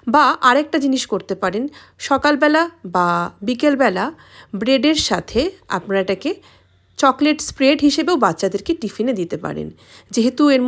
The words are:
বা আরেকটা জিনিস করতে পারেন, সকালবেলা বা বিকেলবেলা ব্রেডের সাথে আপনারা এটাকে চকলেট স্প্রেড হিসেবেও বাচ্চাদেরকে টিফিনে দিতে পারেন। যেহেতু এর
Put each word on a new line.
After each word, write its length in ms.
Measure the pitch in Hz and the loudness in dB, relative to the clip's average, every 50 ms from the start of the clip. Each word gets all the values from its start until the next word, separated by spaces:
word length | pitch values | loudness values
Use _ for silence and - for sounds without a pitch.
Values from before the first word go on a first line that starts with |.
| _ 240 | _ 2
বা 160 | 220 302 285 254 - - | 2 4 4 4 2 4
আরেকটা 380 | - 247 247 285 302 302 - 311 | 4 4 4 4 2 0 -2 -2
জিনিস 240 | 269 277 262 247 - | 0 0 -2 -2 -2
করতে 280 | - 214 185 - - 196 | -4 -6 -6 -4 -6 -6
পারেন, 300 | - 202 185 175 214 262 285 - - - _ _ _ | -4 -4 -4 -4 -4 -6 -6 -10 -14 -20 _ _ _
সকালবেলা 640 | - - 277 269 277 294 294 262 302 294 302 320 339 339 339 _ - 185 175 | -2 -2 -2 2 2 2 2 4 2 2 4 2 0 -2 -4 _ -16 -4 -2
বা 140 | 185 175 175 175 175 175 - - _ | 0 0 2 0 -2 -4 -6 -8 _
বিকেলবেলা 640 | 202 208 254 240 294 294 285 262 269 220 180 180 202 285 330 - - _ - - - _ - | -6 -6 -2 2 2 2 2 4 2 0 0 -2 -4 -6 -8 -12 -20 _ -20 -20 -18 _ -8
ব্রেডের 440 | 190 220 247 269 262 233 302 320 311 - - | -4 0 2 2 2 2 2 0 0 -2 -2
সাথে 320 | 202 170 - - - 220 302 381 381 - _ _ | -2 -4 -4 -4 -2 -2 -2 -2 -6 -10 _ _
আপনারা 320 | - 180 - 208 190 196 | -8 -6 -4 -2 -2 -2
এটাকে 300 | 185 190 190 185 - 302 415 - _ - _ _ _ _ _ _ _ _ _ - | -2 -2 -4 -4 -4 -6 -6 -6 _ -20 _ _ _ _ _ _ _ _ _ 0
চকলেট 400 | 294 269 262 269 294 302 302 302 - - | 2 2 2 2 0 0 0 -2 -6 -10
স্প্রেড 300 | - - 269 269 311 302 285 | -4 2 2 2 2 4 2
হিসেবেও 300 | 294 277 320 302 - 359 | 2 2 2 0 0 0
বাচ্চাদেরকে 560 | 285 226 185 - - - 185 185 202 - - 339 | 2 2 0 0 0 -4 -4 -4 -4 -4 -6 -6
টিফিনে 400 | - 226 196 - - 220 262 254 185 | -6 -6 -10 -6 -4 -4 -4 -2 -4
দিতে 160 | 175 170 - 160 170 | -4 -6 -8 -8 -8
পারেন। 240 | 156 147 151 151 156 - _ _ _ - - _ _ | -8 -8 -8 -10 -10 -14 _ _ _ -20 -20 _ _
যেহেতু 320 | 202 240 226 254 254 - 294 294 | -2 0 0 0 2 2 4 4
এর 120 | 277 254 247 | 4 4 2